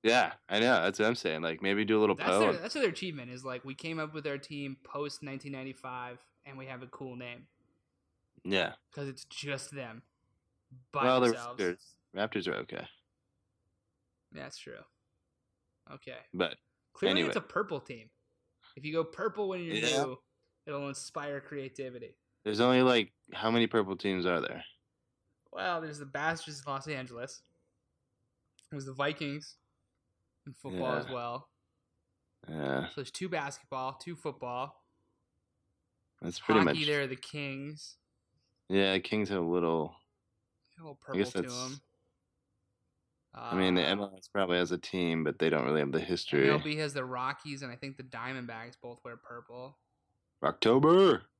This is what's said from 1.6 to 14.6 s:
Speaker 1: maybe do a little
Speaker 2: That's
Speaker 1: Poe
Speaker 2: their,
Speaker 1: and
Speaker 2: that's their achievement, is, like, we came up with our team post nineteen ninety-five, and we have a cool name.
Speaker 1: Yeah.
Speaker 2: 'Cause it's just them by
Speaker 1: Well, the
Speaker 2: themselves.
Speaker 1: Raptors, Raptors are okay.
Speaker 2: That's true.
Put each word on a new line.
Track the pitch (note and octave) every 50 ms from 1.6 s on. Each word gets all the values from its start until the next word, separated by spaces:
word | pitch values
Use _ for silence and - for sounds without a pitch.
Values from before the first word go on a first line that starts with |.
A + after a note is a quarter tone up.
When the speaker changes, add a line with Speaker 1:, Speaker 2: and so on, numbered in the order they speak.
| F#2+
Speaker 1:
maybe | F#2+ G2+ G#2 G#2+
do | G2+ A2
a | G#2+
little | G#2+ - -
Speaker 2:
That's | - - -
Speaker 1:
Poe | F2+ G2+
Speaker 2:
their, | A2 G2+
Speaker 1:
and | D#2+ C#2
Speaker 2:
that's | - A#3+ -
their | D4+ C4 G#3
achievement, | E3+ - - F#3 D#3 C#3 B2 B2
is, | B2+ B2+ C3
like, | C3 B2+ B2 A#2+
we | C3+ C3
came | - - D#3+ E3
up | D#3+ D#3 D3+ D#3
with | D#3 C#3+
our | D3+ C#3+
team | C#3 C#3+ - D#3 C#3+ C#3+ C#3 C3+ _ _
post | - - C#3+ D3 C#3+ - - -
nineteen | C#3 C3+ C3 - C#3+ C#3
ninety-five, | C3 C3 C3+ B2+ - - C3 B2+ B2 B2 B2 B2 B2 - _ _ _ _
and | C#3 C3+ C3
we | C3+
have | C3+ C3 B2 B2+
a |
cool | B2 - - C#3 C3 B2
name. | B2 B2 A#2+ A#2+ B2 - _ _ _ _ _ _ _ _ _ _ _ _ _ _ _ _ _ _ - _
Speaker 1:
Yeah. | F2+ G2 F#2 E2 - - _ _ _
Speaker 2:
'Cause | _ D3 C#3+
it's | C#3 C3 - -
just | _ - - C#3+ C#3+ C#3 C3 - - C#3+
them | C#3 B2+ A#2 A2 A#2 - _ _ _ _ _ _ _ _ _ _ _ _ _ C3 - _ _
by | - C#3+ C3+
Speaker 1:
Well, | B2+ C3 B2+
the | B2+
Speaker 2:
themselves. | A#2+ A2+ - - A#2+ B2 -
Speaker 1:
Raptors, | G2 F2 F2 - - - - _ _ _ -
Raptors | F#2+ G#2 G#2+ - G#2+ F2
are | F2+ - -
okay. | A#1+ - - - - - - _ _ _ _ _ _ _ _ _ _ _ _ _ _ _ _ _ _ _ _ _ _ _ _ _ _ _
Speaker 2:
That's | - D3+ C#3 C3+ -
true. | -